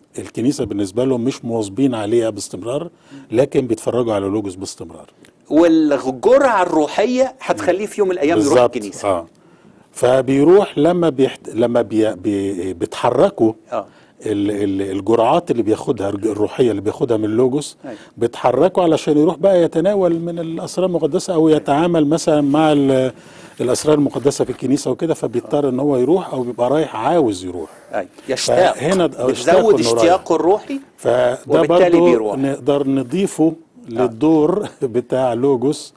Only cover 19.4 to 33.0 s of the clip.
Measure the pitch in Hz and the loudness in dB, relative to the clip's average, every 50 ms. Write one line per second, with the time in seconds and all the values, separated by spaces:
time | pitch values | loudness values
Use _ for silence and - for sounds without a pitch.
19.4 | 170 196 190 175 170 160 - 165 160 190 208 202 185 175 170 165 170 170 170 170 | 2 2 4 4 2 2 0 0 0 0 0 2 0 0 0 -2 -4 -6 -8 -8
20.4 | 165 165 165 170 185 151 - - 185 185 175 160 156 147 143 185 - - 180 160 | -8 -8 -8 -8 -10 -8 -4 -2 -2 0 0 0 -2 0 -2 -2 -4 -2 0 2
21.4 | 160 160 156 147 147 - 143 147 170 180 170 165 151 143 160 165 - - 156 147 | 4 4 4 4 2 0 0 2 2 2 2 2 2 2 0 0 0 2 2 2
22.4 | 143 139 139 151 160 156 151 143 139 135 135 131 131 131 123 - - - - - | 2 2 2 2 4 4 4 2 2 2 2 2 2 0 -4 -8 -20 -20 -20 -20
23.4 | - - - - 123 120 123 - - 147 151 - 143 135 - 139 120 143 135 - | -20 -18 -10 -6 -2 -2 -2 0 2 2 2 2 2 0 -2 0 -2 0 0 0
24.4 | 131 110 120 - - 127 135 143 - 131 127 - 170 160 156 - - 131 110 120 | -2 -4 -4 -6 -2 -2 -2 0 0 -2 -4 -2 -2 -4 -2 -2 -4 -4 -4 -4
25.4 | - - 156 147 143 139 127 123 139 147 139 123 123 131 170 190 170 - - 131 | -6 -2 -2 0 0 0 0 0 0 0 0 2 2 2 2 0 0 -4 -6 -6
26.4 | 123 120 120 - 120 123 139 156 156 135 - 107 113 139 170 175 143 113 101 90 | -6 -6 -2 -2 0 0 2 0 -2 -2 -4 -4 -2 0 2 2 2 2 0 -4
27.4 | 92 90 87 87 80 - - - - - - 110 92 - _ - - - 131 - | -6 -10 -10 -10 -12 -12 -14 -20 -16 -8 -8 -8 -8 -8 _ -16 -8 -6 -6 -4
28.4 | - - 120 127 185 165 113 - 127 160 190 185 170 147 127 - 135 127 123 - | -2 0 2 4 4 2 2 0 -2 0 0 2 0 0 -2 -2 -2 -2 -2 -2
29.4 | - - 165 139 139 220 202 127 113 117 117 117 113 110 175 190 - - 170 160 | 2 2 4 4 6 4 4 4 4 2 2 2 4 4 2 2 0 0 -2 0
30.4 | 160 170 196 208 - - 277 277 - _ _ - - 123 120 123 127 123 123 - | 2 2 2 0 0 -6 -10 -10 -10 _ _ -6 -2 0 0 2 2 0 0 -4
31.4 | - - 143 160 156 147 170 180 185 175 175 160 175 - 127 113 110 104 98 135 | -4 0 0 2 2 4 4 4 4 4 4 4 4 4 4 2 0 -2 -4 -2
32.4 | 135 139 139 - 127 139 143 143 139 135 135 135 | -2 -4 -4 -4 -2 0 0 0 0 0 -2 -2